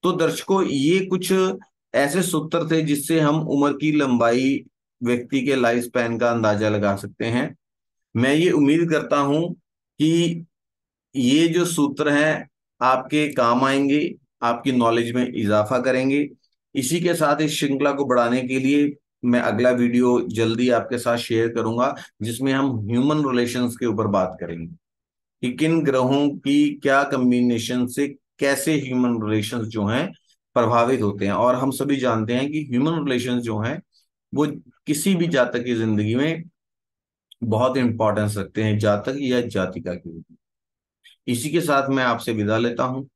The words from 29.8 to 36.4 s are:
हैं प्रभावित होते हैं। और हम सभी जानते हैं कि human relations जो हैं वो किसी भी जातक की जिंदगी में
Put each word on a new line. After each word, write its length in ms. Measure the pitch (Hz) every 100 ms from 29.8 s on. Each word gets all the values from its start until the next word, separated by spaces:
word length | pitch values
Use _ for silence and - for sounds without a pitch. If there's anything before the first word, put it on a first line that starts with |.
| 101
हैं 260 | 120 180 - _ _ _
प्रभावित 480 | - 113 120 120 131
होते 220 | 107 95
हैं। 80 | 98
और 220 | 95 120
हम 160 | 127 135
सभी 260 | 131 139 139
जानते 380 | 123 113 110
हैं 180 | 120 143
कि 120 | 151
human 440 | 143 120 147 165 143
relations 340 | 123 120 123
जो 160 | 117 107
हैं 240 | 113 160 - _ _ _ _
वो 120 | 139 147 147 - _ -
किसी 280 | 147 196
भी 120 | 180 170
जातक 380 | 139 120 123
की 100 | 123
जिंदगी 400 | 117 113 104 107
में 300 | 120 151 165